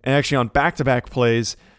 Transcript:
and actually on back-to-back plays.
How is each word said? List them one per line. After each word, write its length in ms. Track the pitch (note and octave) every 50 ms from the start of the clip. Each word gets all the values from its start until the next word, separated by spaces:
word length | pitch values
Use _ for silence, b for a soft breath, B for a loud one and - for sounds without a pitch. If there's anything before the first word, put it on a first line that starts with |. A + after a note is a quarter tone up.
| b
and 120 | C3 C3+
actually 240 | C#3+ C#3 - D3 C3+
on 100 | A#2+ A2+
back-to-back 600 | - D3 C#3 E3+ E3+ - D3+ C3 B2+ B2 - -
plays. 480 | - C3 B2 A#2 A#2 A#2 A#2 - - b b b b